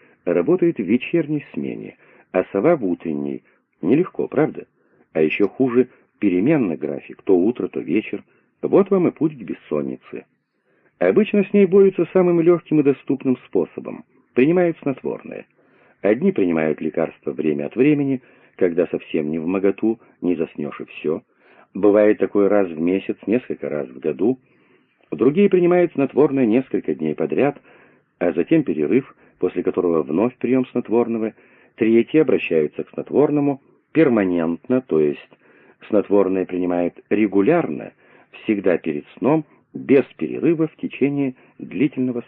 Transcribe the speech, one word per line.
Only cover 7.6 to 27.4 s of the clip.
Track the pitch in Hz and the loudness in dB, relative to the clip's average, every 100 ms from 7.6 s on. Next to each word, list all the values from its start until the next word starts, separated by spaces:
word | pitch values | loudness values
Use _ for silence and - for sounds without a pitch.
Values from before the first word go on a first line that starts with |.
| 92 | -6
то | - | -8
вечер. | - 95 - 98 - _ _ _ | -4 -4 -4 -12 -14 _ _ _
Вот | 71 170 196 | 0 2 2
вам | 196 156 | 2 0
и | |
путь | - 160 147 | 0 -4 -4
к | |
бессоннице. | 95 - - 76 67 64 - 82 - _ _ _ _ _ _ _ | -12 -14 -6 -6 -6 -10 -14 -18 -18 _ _ _ _ _ _ _
Обычно | 180 - 214 208 | 2 2 2 0
с | 196 | 2
ней | 208 190 | 4 4
борются | 196 196 185 160 | 6 4 2 0
самым | 190 180 170 | 2 2 4
легким | 165 175 - 156 | 4 2 2 2
и | |
доступным | 139 131 - 135 135 123 - | 2 0 -4 -4 -2 -2 -2
способом. | 95 78 - 62 52 - _ _ | -2 -2 -8 -14 -14 -18 _ _
Принимают | - 139 180 175 165 | 2 4 4 2 0
снотворное. | 143 131 - - - - - _ _ _ _ _ | -6 -6 -8 -10 -10 -14 -16 _ _ _ _ _
Одни | 98 113 196 | 0 2 2
принимают | 190 92 80 78 76 | 0 0 0 0 -2
лекарства | 78 80 80 - 76 | -4 -4 -4 -6 -10
время | 65 78 73 71 | -4 -2 -2 -4
от | - | 0
времени, | 143 147 139 131 - _ _ - | 2 2 0 -4 -8 _ _ -2
когда | 90 85 85 | 0 0 -2
совсем | 82 - 85 73 | -4 -6 -4 -4
не | 80 | -4
вмоготу, | 80 95 98 95 110 110 _ _ | -4 0 0 0 -2 -4 _ _
не | 87 | -4
заснешь | 80 80 - 73 - | -2 -4 -6 -10 -10
и | |
все. | - - 78 87 - _ _ _ _ | -16 -8 -6 -6 -8 _ _ _ _
Бывает | 98 101 104 107 107 | 0 2 4 4 2
такое | 95 101 98 | 0 0 2
раз | 104 92 | 2 0
в | 78 | -2
месяц, | 85 95 - 101 - | -2 -2 -4 -8 -4
несколько | 120 - 76 69 | -4 -4 -10 -8
раз | 73 65 | -6 -8
в | 65 | -6
году. | 78 67 104 131 _ _ _ _ _ _ _ | -6 -2 -2 -2 _ _ _ _ _ _ _
Другие | - 120 151 202 | 0 0 4 2
принимают | 185 175 180 175 | 4 4 2 2
снотворное | - 135 - 151 135 | 0 -2 2 2 2
несколько | 117 120 131 98 - 76 | 2 2 0 -4 -4 -4
дней | 78 | -4
подряд, | 76 78 78 | -4 -2 0